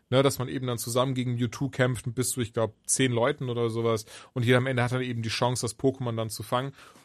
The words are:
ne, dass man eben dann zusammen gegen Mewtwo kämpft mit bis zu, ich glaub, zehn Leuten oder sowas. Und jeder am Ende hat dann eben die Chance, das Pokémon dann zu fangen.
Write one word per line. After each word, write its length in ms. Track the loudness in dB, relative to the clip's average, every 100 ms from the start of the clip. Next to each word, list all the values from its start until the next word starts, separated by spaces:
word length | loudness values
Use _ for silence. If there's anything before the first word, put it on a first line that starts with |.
| _
ne, 140 | 4
dass 160 | 4 2
man 80 | -4
eben 180 | -4 -4
dann 100 | -4
zusammen 360 | -2 0 0
gegen 220 | 0 -2 0
Mewtwo 320 | -2 -2 -4
kämpft 380 | 0 0 0 -4
mit 100 | -2
bis 140 | -2
zu, 100 | -2
ich 140 | -2
glaub, 200 | -2 -2 -4 -2
zehn 260 | 2 2
Leuten 380 | 4 2 0 -4
oder 200 | -2 -2
sowas. 360 | 0 0 0 -4 -16 -10
Und 120 | 0 4
jeder 140 | 4
am 80 | 4
Ende 140 | 0
hat 100 | 0
dann 80 | 0
eben 220 | -2 -4
die 60 | -4
Chance, 340 | -2 0 0
das 140 | -4 0
Pokémon 380 | 0 0 -2 -4
dann 140 | -4
zu 140 | -8
fangen. 280 | -4 -4 -4 -10 -20 -20